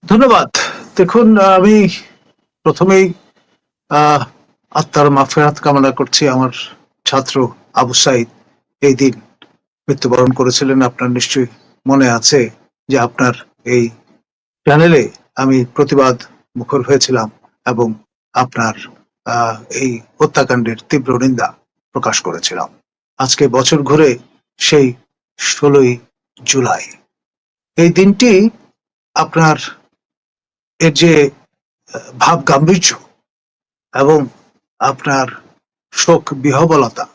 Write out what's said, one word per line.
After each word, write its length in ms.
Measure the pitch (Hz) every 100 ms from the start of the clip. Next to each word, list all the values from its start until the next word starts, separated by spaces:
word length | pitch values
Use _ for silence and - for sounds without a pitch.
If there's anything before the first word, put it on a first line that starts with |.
ধন্যবাদ। 460 | - 214 262 208 147 - - - - -
দেখুন, 300 | 175 226 220 220 196 190
আমি 180 | 196 214 190 - - _ _ _ _ _
প্রথমেই, 420 | - 151 185 190 190 175 _ _ _ _ _ _ _
আহ, 320 | 151 151 147 - _ _ _ _
আত্মার 360 | 147 147 160 147
মাগফিরাত 480 | 139 135 - 147 147 151
কামনা 260 | 143 135
করছি। 320 | 131 131 - 147 127
আমার 180 | 131 - - - _ _ -
ছাত্র 300 | 135 131 139 131 - _
আবু 200 | - 123
সাইদ 340 | 123 - 127 117 _ _ _ _ _
এই 140 | 143 127
দিন 140 | 135 120 - _ _ _ _ _ -
মৃত্যুবরণ 440 | 123 127 123 127 127
করেছিলেন। 420 | 127 123 139 135
আপনার 280 | 127 - 127
নিশ্চয়ই 380 | 123 120 139 120 - _ _ -
মনে 200 | 139 127
আছে 300 | 117 - 147 113 - _ _ _
যে 80 | 131
আপনার 340 | 123 - 127 - - _ -
এই 180 | 123 117 117 _ _ _ _ _ _ -
চ্যানেলে 380 | 147 170 160 113 - _ -
আমি 220 | 135 131 123
প্রতিবাদ 500 | - 143 139 131 127 - _ _ -
মুখর 240 | 117 143 123
হয়েছিলাম 420 | 139 135 127 110 _ _ _ -
এবং 220 | 123 117 107 _ _ _
আপনার, 420 | - 131 - 113 104 - _ _ _ -
আহ, 300 | 120 117 110 - -
এই 100 | 135 117 _ _
হত্যাকাণ্ডের 580 | 151 - 135 123 117 113 -
তীব্র 220 | 147 127 123
নিন্দা 240 | 131 123 - - _ _ _
প্রকাশ 240 | - - -
করেছিলাম। 480 | 80 82 - 90 - _ _ _ _ _
আজকে 300 | 131 - 143
বছর 320 | 123 131 160 135
ঘুরে 200 | 151 151 120 _ _ _ _
সেই 280 | - 151 135 120 _ _ _ _
ষোলোই 520 | - - 147 143 131 120 _ _ _ _ 123
জুলাই। 380 | 135 123 90 - - _ _ _ _ _ _ _ -
এই 120 | 170
দিনটি 420 | 175 190 202 247 190 220 - _ _ _ _ _ -
আপনার 420 | 165 156 160 147 - - _ _ _ _ _ _ _ _ _ _
এর 140 | 165
যে, 200 | 143 170 156 147 - _ _ _ _ _
আহ, 180 | - - 123
ভাব 200 | - 170 139
গাম্ভীর্য 400 | 139 156 185 - - _ _ _ _ _ _ _ _ _ 123
এবং 180 | 139 156 131 _ _ _ _ _
আপনার 480 | 123 135 - 139 131 - _ _ _ _ _
শোক 400 | - - 165 -
বিহবলতা 720 | 139 135 135 165 156 123 - -